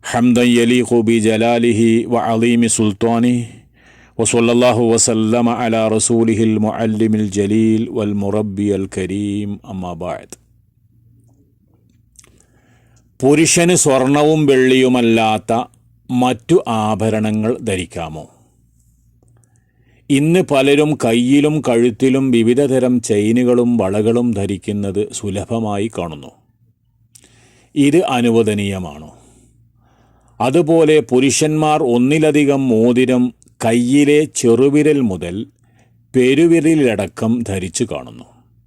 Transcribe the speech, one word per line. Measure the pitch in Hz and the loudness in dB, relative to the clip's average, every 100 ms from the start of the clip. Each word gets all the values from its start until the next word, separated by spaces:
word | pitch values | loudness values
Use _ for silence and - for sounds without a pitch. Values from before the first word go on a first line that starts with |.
حمدا | - 117 120 120 | -4 0 2 2
يليق | 123 120 117 123 117 | 2 2 2 0 2
بجلاله | 120 110 117 107 110 117 120 120 107 117 113 113 | 0 2 2 2 0 0 0 0 2 2 2 0
وعظيم | 120 117 113 117 117 117 | -4 -2 0 0 2 0
سلطانه. | - 107 98 117 117 123 123 113 - - _ _ _ _ - | 0 -2 -2 -2 0 0 -2 -6 -16 -20 _ _ _ _ -6
وصلى | 110 120 117 | -2 0 2
الله | 120 123 113 | 2 2 2
وسلم | 117 113 - 110 110 120 117 | 0 0 0 0 0 0 0
على | 113 120 113 110 | -2 -2 -2 0
رسوله | 110 - 117 113 107 | -2 0 0 0 0
المعلم | 113 107 107 - 113 107 113 | 0 0 -2 -2 -4 -2 0
الجليل | 107 107 98 101 107 113 110 117 | 0 -2 -2 0 2 2 0 -2
والمربي | 123 104 101 101 104 104 95 104 98 | -4 -4 -4 -2 -4 -4 -4 -2 -2
الكريم. | 95 - 92 98 101 101 104 101 - | -4 -8 -6 -6 -6 -6 -8 -10 -12
أما | 95 90 | -12 -10
بعد. | 85 90 - - - _ _ _ _ _ _ _ _ _ _ _ _ _ _ _ _ _ _ _ _ _ _ _ _ _ _ _ _ | -10 -10 -12 -14 -20 _ _ _ _ _ _ _ _ _ _ _ _ _ _ _ _ _ _ _ _ _ _ _ _ _ _ _ _
പുരുഷന് | 131 151 156 - 170 | 2 4 4 2 2
സ്വർണവും | 180 147 131 127 143 151 156 147 | 2 2 2 2 2 2 2 2
വെള്ളിയുമല്ലാത്ത | 131 127 131 127 127 117 113 110 110 - 113 - _ _ _ _ | 4 4 4 2 2 2 2 2 -2 -2 -4 -4 _ _ _ _
മറ്റു | 127 123 123 - 170 - | -2 -2 -4 0 0 0
ആഭരണങ്ങൾ | 113 107 104 110 107 107 107 107 123 | -2 -2 -2 -2 -2 -2 -2 -2 -4
ധരിക്കാമോ? | 110 95 82 - 80 78 73 _ _ _ _ _ _ _ _ _ _ _ _ _ _ _ _ _ _ | -4 -6 -6 -10 -10 -12 -16 _ _ _ _ _ _ _ _ _ _ _ _ _ _ _ _ _ _
ഇന്ന് | 139 151 175 | 0 2 0
പലരും | 147 139 135 143 151 | 2 2 2 2 2
കയ്യിലും | 147 120 117 123 139 147 156 | 0 0 0 2 2 2 0
കഴുത്തിലും | 127 117 123 113 135 131 135 | 0 2 0 0 0 0 0
വിവിധതരം | 117 113 123 143 131 127 123 | 2 2 2 0 0 0 -2
ചെയിനുകളും | - 104 104 117 123 123 120 117 | 0 0 2 0 2 2 0 0
വളകളും | 95 104 107 117 120 | -2 -2 0 0 -2
ധരിക്കുന്നത് | 104 98 98 - 104 98 95 107 | -4 -4 -6 -6 -6 -4 -4 -6
സുലഭമായി | - 104 95 98 113 110 101 110 | -8 -8 -8 -6 -6 -4 -4 -6
കാണുന്നു. | - 90 76 65 _ _ _ _ _ _ _ _ - _ _ _ _ _ | -6 -10 -12 -18 _ _ _ _ _ _ _ _ -20 _ _ _ _ _
ഇത് | 156 143 156 185 | 0 2 2 0
അനുവദനീയമാണോ? | 127 120 113 107 104 101 95 87 73 78 - _ _ _ _ _ _ _ _ _ _ _ _ | 0 2 2 2 -2 -4 -6 -10 -14 -20 -20 _ _ _ _ _ _ _ _ _ _ _ _
അതുപോലെ | 120 147 156 165 156 151 | 0 0 2 2 4 4
പുരുഷന്മാർ | 120 123 135 120 156 156 151 151 | 2 0 2 0 -2 0 0 0
ഒന്നിലധികം | 135 120 127 156 151 147 143 139 135 | 0 0 2 2 2 2 2 0 0
മോതിരം | 110 117 123 127 127 123 - _ _ | 2 2 2 2 0 -2 -4 _ _
കയ്യിലെ | 113 120 120 143 143 147 151 | -2 0 2 2 4 2 2
ചെറുവിരൽ | - 120 117 139 143 151 147 | -2 2 4 4 2 2 2
മുതൽ | 120 92 85 95 120 _ _ _ _ _ _ | 0 -4 -8 -10 -12 _ _ _ _ _ _
പെരുവിരലിലടക്കം | 127 127 135 170 165 151 156 131 101 95 - 113 120 | 0 2 4 4 2 2 2 0 -2 -6 -4 -2 -2
ധരിച്ചു | 113 95 90 - | -4 -6 -6 -6
കാണുന്നു. | 113 73 62 57 - _ _ _ | -6 -6 -12 -20 -20 _ _ _